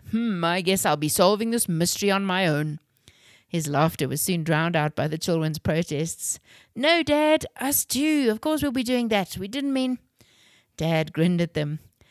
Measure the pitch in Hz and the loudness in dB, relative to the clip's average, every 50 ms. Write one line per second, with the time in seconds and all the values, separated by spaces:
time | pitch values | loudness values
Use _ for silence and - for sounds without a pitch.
0 | - - - 226 233 233 202 175 170 165 175 190 180 180 190 185 - 165 151 147 | -8 -4 -4 -2 0 0 -2 0 0 0 0 0 0 0 0 2 2 0 0 0
1 | 151 151 - - 175 185 208 196 226 226 226 233 233 - 175 160 170 170 - - | 0 0 2 4 4 4 4 2 0 0 -2 -2 0 0 0 0 0 0 0 0
2 | 202 202 190 196 196 196 180 185 190 165 151 147 151 156 151 156 _ _ _ _ | 0 0 0 0 0 0 0 0 2 2 2 0 -2 -4 -6 -10 _ _ _ _
3 | _ _ - _ _ - - _ _ _ - 170 151 143 143 143 156 165 165 - | _ _ -20 _ _ -20 -20 _ _ _ -4 -4 -2 0 2 2 2 2 2 0
4 | 147 131 131 156 - - 185 170 156 156 160 151 165 170 170 160 151 151 - - | -4 -2 -2 -2 -2 -2 -2 -2 0 0 0 2 2 0 0 0 0 0 0 -2
5 | 139 156 151 160 - - 170 165 156 156 156 156 - - 165 160 165 - 156 139 | -2 -2 -4 -4 -2 0 0 0 0 -2 -2 -4 -2 -2 0 0 -2 -2 -2 -4
6 | 160 170 - - - - - - _ - - - - _ - 214 254 311 339 339 | -4 -4 -6 -8 -8 -8 -8 -8 _ -20 -20 -20 -20 _ -6 -2 2 2 2 2
7 | 311 - 294 294 302 302 311 311 - - - - - 277 285 - - - - 247 | 2 2 2 2 4 4 2 2 0 -4 -8 -6 -4 -2 -2 -2 -2 -2 -2 0
8 | 294 311 311 294 269 226 214 220 - 311 311 302 285 285 233 262 247 226 254 247 | 0 2 2 2 2 2 0 0 0 -2 0 0 0 0 0 -2 0 0 0 0
9 | 240 226 208 202 185 - - - 185 180 226 285 277 277 269 262 262 254 254 240 | 0 2 2 0 0 -2 -6 -8 -8 -8 -6 -4 -4 -2 -2 0 -2 -2 -4 -6
10 | _ _ _ _ _ _ _ _ _ _ _ _ _ _ _ - 156 165 165 160 | _ _ _ _ _ _ _ _ _ _ _ _ _ _ _ -4 -2 0 2 0
11 | 160 156 - - 160 175 180 170 175 165 - 156 151 147 151 156 - - _ _ | 0 -2 0 0 2 2 2 2 0 -2 -2 -4 -4 -4 -4 -8 -10 -16 _ _
12 | _ _ | _ _